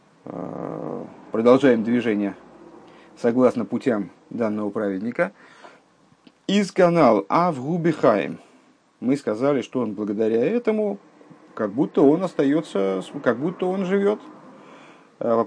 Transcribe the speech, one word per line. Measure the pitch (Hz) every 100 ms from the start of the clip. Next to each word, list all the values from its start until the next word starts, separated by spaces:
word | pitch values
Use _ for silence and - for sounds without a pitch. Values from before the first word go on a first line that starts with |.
| _ _
э, | - - - - - 104 - 95 - - -
продолжаем | 113 117 131 135 117
движение | 110 120 117 104 101 95 - - - - - - - -
согласно | 123 117 127 117
путям | 104 120 131 107 95 - -
данного | 113 113 107 104
праведника. | 104 104 95 110 120 180 - - - - - _ _ _ _ _ _ -
Из | 196 196
канал | - 180 170 135 107 -
Авгубихаем. | 147 175 143 131 175 165 151 143 104 73 80 - _ _ _ _ _
Мы | 113 139
сказали, | 120 107 135 143
что | 110 131
он | 110
благодаря | 101 104 104 110 113
этому, | 135 233 233 214 208 202 - - - - -
как | - 110
будто | 110 180 -
он | 139 160
остается, | 185 - 139 151 - - 196 95 - 143
как | 131 117
будто | 156 180 185
он | 190
живет, | 180 196 202 214 - - - - - - - - _ -
э, | 113 113